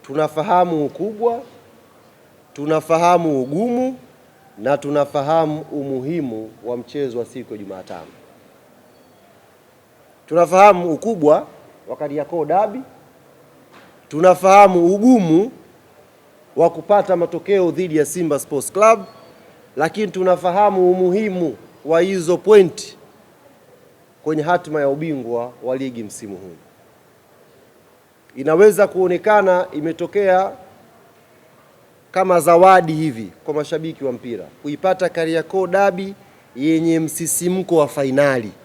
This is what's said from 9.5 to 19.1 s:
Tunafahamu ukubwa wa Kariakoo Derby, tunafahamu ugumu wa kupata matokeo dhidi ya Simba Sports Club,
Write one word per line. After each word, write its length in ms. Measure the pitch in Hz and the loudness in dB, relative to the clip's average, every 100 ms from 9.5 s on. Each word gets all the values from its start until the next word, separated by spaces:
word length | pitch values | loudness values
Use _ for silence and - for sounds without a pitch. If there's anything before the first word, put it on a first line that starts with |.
| _ _ _ _ _ _ _ _ | _ _ _ _ _ _ _ _
Tunafahamu 640 | 160 165 185 208 185 175 | 0 2 6 6 6 0
ukubwa 540 | 151 220 208 147 165 202 - - _ - | -4 -4 0 2 2 0 -20 -20 _ -16
wa 80 | 127 | -10
Kariakoo 500 | 147 147 143 170 147 | -8 -8 -6 -6 -2
Derby, 340 | 180 214 233 262 - _ _ _ _ _ _ _ - - _ _ | 0 -2 -6 -16 -20 _ _ _ _ _ _ _ -20 -20 _ _
tunafahamu 880 | 147 180 180 190 196 202 180 170 196 | 2 4 4 6 8 8 6 2 4
ugumu 560 | 240 247 170 165 226 - - _ _ _ _ _ _ _ _ 127 | 4 4 4 2 2 -8 -20 _ _ _ _ _ _ _ _ 0
wa 140 | 170 | 0
kupata 460 | 160 156 202 185 175 | 0 0 0 2 -2
matokeo 560 | 165 170 180 196 175 | -2 -6 -2 0 0
dhidi 260 | 147 185 156 | -2 -2 -2
ya 80 | 143 | -2
Simba 340 | 180 165 143 | -4 -4 -4
Sports 320 | - 143 - | -4 -8 -6
Club, 280 | 190 214 226 185 | 2 2 2 -4